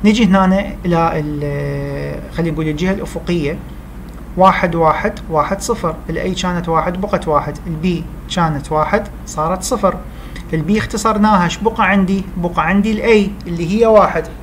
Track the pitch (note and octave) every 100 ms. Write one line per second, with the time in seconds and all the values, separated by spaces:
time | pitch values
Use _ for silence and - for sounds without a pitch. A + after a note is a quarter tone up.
0 | G#3 G#3+ G#3+ F#3+ F#3+ F#3+ G#3 - F3+ E3+
1 | E3 D#3+ D3+ D3 D3 C#3+ C#3+ C#3+ C#3 C#3+
2 | C#3+ D3 - - E3 D3+ D#3 D3+ F3 D3
3 | D#3+ E3+ - F3 C#3+ E3 - - - -
4 | - - - - F#3+ - F3+ E3 D#3+ -
5 | G#3+ - - D#3+ C#3+ G3 - A3+ E3 D#3
6 | - E3 F#3 F3+ F#3 F3+ E3 D#3+ E3+ F3+
7 | G3 F3+ - D3 D3+ - - D#3 F3+ E3+
8 | - - - - E3 D3 - D#3 D#3 G#3
9 | A3 - - - E3 F#3 - B3 F#3+ F3+
10 | - - - - - E3 D#3+ G#3+ G#3 A#3
11 | A#3+ G#3+ G#3+ G3+ F3+ - G#3 A3 G3 G3
12 | F#3 G3 F#3+ - E3+ F3 D#3+ G3 G#3 G#3+
13 | A#3 A3 G3 - - E3+ E3 G#3 A3+ G#3+
14 | E3 E3 D3+ -